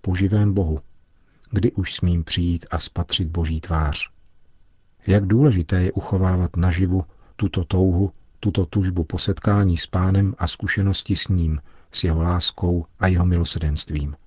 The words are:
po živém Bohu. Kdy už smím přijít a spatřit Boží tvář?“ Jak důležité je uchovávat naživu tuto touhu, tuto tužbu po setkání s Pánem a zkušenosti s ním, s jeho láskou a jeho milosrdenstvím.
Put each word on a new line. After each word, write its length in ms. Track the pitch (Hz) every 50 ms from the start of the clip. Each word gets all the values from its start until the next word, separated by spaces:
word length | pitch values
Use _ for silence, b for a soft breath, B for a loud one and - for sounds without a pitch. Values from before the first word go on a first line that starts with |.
po 140 | - 95 90
živém 380 | 90 98 92 104 104 104 104 95
Bohu. 260 | 101 95 80 78 69 - - - - _ _ _ b b b b b b -
Kdy 200 | - 98 92 -
už 220 | - - 90 - -
smím 300 | - - 87 87 85 80
přijít 420 | - - 90 87 85 85 82 - -
a 80 | - 82
spatřit 480 | - - _ - 87 - - - 95
Boží 340 | 80 80 87 82 80 82 80
tvář?“ 480 | - - 82 80 78 73 69 - - - - - - - - - - - - _ - _ _ _ _ _ _ _ -
Jak 180 | - 98 104 98
důležité 560 | 92 104 120 143 147 104 87 82 - 92 90
je 100 | 90 -
uchovávat 640 | - - - - 98 92 92 90 90 90 90 82 -
naživu 480 | 85 87 92 82 85 95 87 92 92 90 b b b b b b
tuto 280 | - - 98 - 95 85
touhu, 480 | - - 92 95 95 87 87 101 95 - - - - _ -
tuto 260 | - 104 90 - 90
tužbu 380 | - - 104 92 92 87 87 80
po 140 | - -
setkání 600 | 87 - - 98 - - 107 101 104 101 92 85
s 100 | 82 -
Pánem 480 | - - 92 92 95 95 98 101 95 -
a 100 | - -
zkušenosti 680 | 90 - - - 95 - - 95 98 95 - - - 98
s 120 | - -
ním, 320 | - 95 90 82 80 78 73 b b b b b b
s 120 | - - -
jeho 180 | 87 80 80
láskou 640 | 82 87 90 87 - - - - 92 87 90 87 82 - _ -
a 80 | 92
jeho 180 | 92 92 87 90
milosrdenstvím. 920 | 90 87 85 85 - - 80 80 76 73 71 - - 76 73 71 73 71 _ -